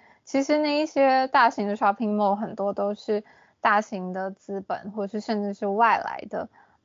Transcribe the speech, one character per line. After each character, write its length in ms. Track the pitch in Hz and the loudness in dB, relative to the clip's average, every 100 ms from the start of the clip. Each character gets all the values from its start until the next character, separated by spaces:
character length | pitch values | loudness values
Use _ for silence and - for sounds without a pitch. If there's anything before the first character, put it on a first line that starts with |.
| _ _ | _ _
其 200 | - 277 | -4 -2
实 140 | 277 302 | 2 2
那 200 | 302 294 | 2 0
一 40 | 311 | 0
些 420 | - 269 262 262 | 2 4 4 2
大 220 | 277 233 | 4 4
型 180 | 269 208 | 4 -4
的 80 | 208 | 0
shopping 400 | 208 202 220 208 | 0 0 0 0
mall 200 | 208 202 | 2 0
很 200 | 220 220 | -4 -4
多 160 | 202 | -4
都 220 | 202 202 | -2 -4
是 300 | 208 - 208 - _ _ _ | -4 -4 -4 -4 _ _ _
大 220 | 233 208 | 2 2
型 320 | 214 196 180 | 0 -6 -6
的 180 | 190 190 | -6 -8
资 300 | 196 - 196 | -10 -10 -10
本， 300 | 190 - - | -6 -8 -8
或 160 | 214 196 | -8 -6
是 120 | 214 | -6
甚 240 | 208 214 | -4 -4
至 100 | 202 | -4
是 140 | 202 208 | -4 -2
外 300 | 202 226 196 | 2 4 2
来 260 | - 64 - | -2 -8 -8
的， 180 | - - _ _ _ | -8 -10 _ _ _